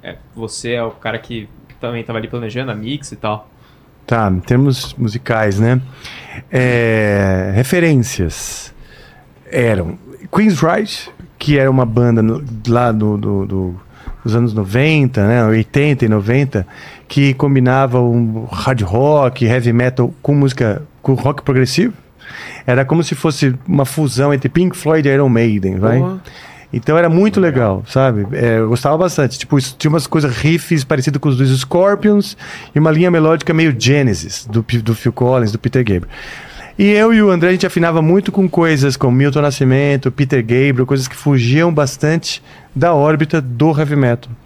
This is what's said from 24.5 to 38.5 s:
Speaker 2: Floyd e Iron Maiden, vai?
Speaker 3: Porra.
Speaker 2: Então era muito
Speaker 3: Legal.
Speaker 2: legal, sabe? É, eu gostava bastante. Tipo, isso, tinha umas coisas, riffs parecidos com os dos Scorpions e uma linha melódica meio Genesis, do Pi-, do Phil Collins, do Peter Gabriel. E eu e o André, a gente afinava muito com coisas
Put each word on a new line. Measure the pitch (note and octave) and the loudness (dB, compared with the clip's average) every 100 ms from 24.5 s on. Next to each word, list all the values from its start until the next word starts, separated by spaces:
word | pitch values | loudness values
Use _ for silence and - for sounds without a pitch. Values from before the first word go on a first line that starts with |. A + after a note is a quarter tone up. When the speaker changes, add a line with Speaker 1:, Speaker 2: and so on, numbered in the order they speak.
| E3+ F3+ - | 0 0 -2
Speaker 2:
Floyd | D3 D#3+ C#3+ | 0 0 2
e | |
Iron | C#3 C#3 | 2 2
Maiden, | A#2 A#2 G#2 F#2+ F#2 | 2 2 0 -2 0
vai? | G#2+ B2 | 0 2
Speaker 3:
Porra. | F3 F#3+ - - - - - | 0 -6 -14 -20 -20 -20 -8
Speaker 2:
Então | - - D#3 | -6 0 2
era | E3+ | 4
muito | E3 G#3 G3 | 4 2 2
Speaker 3:
Legal. | F3 C3 A2+ F#2+ | 2 2 0 -2
Speaker 2:
legal, | G#2 | -2
sabe? | C3 C3 G#2+ G2+ | 0 2 0 -2
É, | G2+ A#2+ A2+ | -2 0 2
eu | A2 | 2
gostava | B2 C#3+ D#3 | 0 0 0
bastante. | F3+ - C3 - | 0 0 -2 -4
Tipo, | - C#3+ | -2 0
isso, | C3 - | -2 -4
tinha | D#3 | 0
umas | D#3+ C3+ | 0 0
coisas, | E3 D3 A#2 | -2 0 0
riffs | D3 E3 - D#3+ | 0 0 0 -2
parecidos | C3+ D3 C3 C3+ | 0 -2 0 -2
com | D3+ | 0
os | B2+ | 2
dos | C3+ C3 | 2 0
Scorpions | - F3 F#3+ G3+ G#3 G#3 G3+ - - - - D3 | 0 2 2 2 2 2 0 -10 -18 -18 -4 0
e | |
uma | D#3 | 2
linha | D#3 F3+ | 4 2
melódica | E3+ D#3 D#3+ - | 4 2 2 0
meio | D#3+ D#3+ A#2+ | 2 2 2
Genesis, | A#2+ C#3+ C3 F2 E2+ - - | 2 2 2 0 -6 -12 -4
do | A2 | -4
Pi-, | A2 A#2+ | -2 -4
do | G#2+ | -2
Phil | A2+ B2 | -2 -2
Collins, | - B2 B2+ A2 | 0 0 2 0
do | A2 | -2
Peter | - C3 | -2 -2
Gabriel. | A#2 F#2 - - - - - - - - | 0 -2 -2 -16 -18 -18 -18 -20 -16 0
E | G3+ | 2
eu | G#3 A3 | 4 4
e | A3+ | 4
o | G#3 | 4
André, | F3+ F3 | 4 2
a | |
gente | F#3 F#3 | 2 0
afinava | - E3+ E3 | 0 2 2
muito | D#3 F#3+ G3+ | 4 2 2
com | G3 | 0
coisas | F#3 | 0